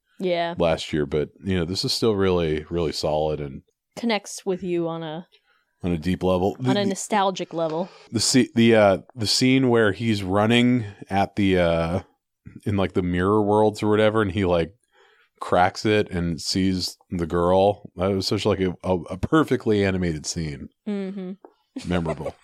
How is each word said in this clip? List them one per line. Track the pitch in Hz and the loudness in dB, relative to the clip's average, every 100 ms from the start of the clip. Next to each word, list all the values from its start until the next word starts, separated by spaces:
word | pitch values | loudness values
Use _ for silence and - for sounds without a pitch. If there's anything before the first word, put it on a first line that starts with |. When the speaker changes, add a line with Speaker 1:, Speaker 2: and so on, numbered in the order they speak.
| _ - | _ -8
Speaker 1:
Yeah. | 185 170 170 170 | -4 -2 -4 0
Speaker 2:
last | 82 80 - | 0 0 -2
year, | 76 73 | -4 -2
but, | 76 69 - | -2 -4 -8
you | 92 92 | -4 -2
know, | 82 | -2
this | 98 131 | -4 -4
is | |
still | - 117 101 | -2 0 2
really, | 95 90 82 78 78 | 2 2 0 -2 -4
really | 85 80 | -4 -2
solid | - 80 76 78 73 | -2 -2 -2 -2 -4
and | 71 67 - _ _ - | -8 -14 -20 _ _ -8
Speaker 1:
Connects | 233 208 - - 196 | -4 -4 -6 -10 -6
with | 180 | -6
you | 185 170 165 | -4 -4 -4
on | 165 | -6
a | 160 156 - _ _ _ _ _ | -8 -10 -14 _ _ _ _ _
Speaker 2:
on | 90 | -4
a | 85 | -2
deep | 78 92 | -2 -2
level. | 90 92 95 - | 0 2 0 -2
Speaker 1:
On | 127 202 | -2 0
a | |
Speaker 2:
The, | 202 | -2
Speaker 1:
nostalgic | 190 - 214 196 185 180 | -4 -2 0 0 -2 -8
level. | 160 165 160 185 - - | -6 -4 -4 -8 -12 -8
Speaker 2:
the | 113 | -2
sce-, | - 131 117 113 | 2 2 2 4
the, | 117 113 | 6 8
uh, | 101 92 - 123 | 6 4 -2 -8
the | 104 | -2
scene | - 127 131 131 | 2 2 4 4
where | 117 107 | 4 2
he's | 98 117 104 | 2 -2 -2
running | 95 98 107 120 123 123 104 - - | 0 2 4 4 4 2 -2 -12 -4
at | 95 95 - | -2 0 0
the, | 98 92 | 2 4
uh, | 85 82 82 87 - _ _ _ - - - | 4 2 0 -4 -6 _ _ _ -20 -10 -4
in, | 98 | -2
like, | 90 | 0
the | 98 | -2
mirror | 92 90 95 107 | -2 0 2 2
worlds | 101 104 107 104 | 2 2 2 2
or | 107 | 0
whatever, | 104 110 110 | 2 2 2
and | 101 | 0
he, | 95 92 | 0 2
like, | 87 82 - _ _ _ _ _ _ | 2 0 -8 _ _ _ _ _ _
cracks | - 90 90 - 110 | 0 2 2 2 0
it | 107 98 | 2 0
and | 92 85 76 | -2 -2 -4
sees | - 98 95 92 87 - _ | -4 0 0 0 -4 -10 _
the | 92 82 | -6 -2
girl. | 85 87 92 101 101 - - | 0 4 4 4 0 -8 -4
That | 92 | -2
was | 98 95 | -2 -2
such, | 107 107 | -2 0
like, | 95 | 0
a, | 92 85 | -2 -2
a, | 92 92 78 | -4 -4 -4
a | 92 | -8
perfectly | - 160 143 139 113 104 | 0 2 2 0 0 2
animated | 98 95 90 76 - | 2 0 -2 -4 -6
scene. | 87 78 69 - _ - | -8 -8 -10 -16 _ -8
Speaker 1:
Mm-hmm. | 202 190 196 185 196 - _ _ 269 85 | -8 -8 -10 -12 -14 -20 _ _ -12 -4
Speaker 2:
Memorable. | 90 82 73 - - | -2 -2 -6 -10 -12